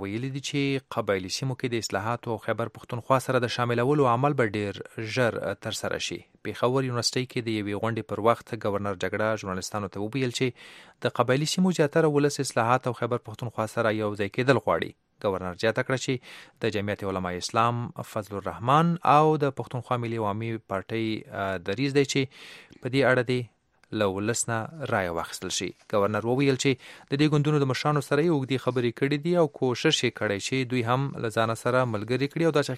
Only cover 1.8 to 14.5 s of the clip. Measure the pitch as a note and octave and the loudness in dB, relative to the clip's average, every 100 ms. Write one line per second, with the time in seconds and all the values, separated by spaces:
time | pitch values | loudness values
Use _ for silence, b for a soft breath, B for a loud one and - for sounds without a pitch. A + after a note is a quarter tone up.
1.8 | - G2 A2 A#2+ B2 A2 - G#2+ A2+ - | -2 -4 -2 -4 -4 -4 -2 -2 -4 -8
2.8 | - A#2+ - C3 - B2+ A#2 - A#2+ A#2+ | -10 -6 2 2 2 0 0 0 0 2
3.8 | B2 D3+ C3 A#2+ C#3+ C#3 A2+ G#2 G2+ F#2+ | 2 4 4 4 2 2 0 0 -4 -6
4.8 | - - A2 A2+ A#2 G#2 - G2 A2 G2+ | -10 -10 -4 0 0 0 -4 -6 -6 -6
5.8 | G#2 - - F2 - _ G#2+ G2 A#2+ C3+ | -4 -4 -6 -8 -12 _ -10 0 2 2
6.8 | C3 A#2+ A#2 C3 B2+ B2+ A2+ A2 G2+ G2+ | 0 0 0 0 -2 -4 -2 -2 -2 -2
7.8 | A2+ A2+ G#2+ G#2 A2 A#2 - A2 A2 G2+ | -2 -2 -4 2 4 2 0 -6 -2 -2
8.8 | G2+ F2+ F#2 G2+ G#2+ G#2+ G2 F#2 - G#2+ | -2 -4 -2 0 0 -2 -4 -6 -6 -6
9.8 | G2 G2 G#2+ C3+ B2+ - C3 - B B | -6 -6 -6 -2 -2 0 -2 -4 B B
10.8 | B B A#2+ - A#2+ C3 D3+ - F#3 E3+ | B B -2 2 2 2 2 2 2 4
11.8 | D3 E3 D#3+ C#3+ D3 C#3+ C3 - A#2 B2+ | 2 4 4 4 2 0 -2 0 2 2
12.8 | B2+ A2+ A#2+ A#2+ - G#2+ A#2+ - A2 - | 0 -2 -2 -4 -6 -10 -6 -4 -2 0
13.8 | A2+ G#2+ G#2+ G#2 G2+ - B2+ | 0 2 0 0 -2 2 4